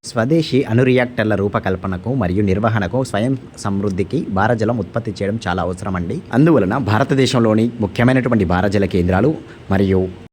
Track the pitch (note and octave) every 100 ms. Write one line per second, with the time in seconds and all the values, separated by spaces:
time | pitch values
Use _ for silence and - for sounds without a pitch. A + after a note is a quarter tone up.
0 | - A2+ A#2 E3 D#3+ C3 C#3 A2+ B2+ B2
1 | B2 B2 G#2+ G#2 G2+ A2 G2 F#2 F#2+ F2+
2 | F#2 C3+ F2+ F#2 G#2 F#2+ A2 A2 F2+ B2
3 | C3 G2+ A#2+ C3 - - A2 G2+ G2+ F#2
4 | F2 C#3+ - F#2+ G#2+ A#2 G#2+ A#2+ F#2+ A#2
5 | A2+ F#2 G2 A2 F#2 F2+ F2 F2+ G2+ F#2
6 | E2+ C3+ - A#2+ D#3+ D3 F#2 B2 G#2 G#2+
7 | - C#3 B2+ C3 A2+ G#2+ A#2 A#2 G#2 -
8 | B2 C3 B2 A#2 F2+ F2+ G2+ G2+ F#2+ F#2
9 | F2+ F#2 B2+ D#3+ - - - F#2+ G2 F#2+
10 | F#2 F#2 -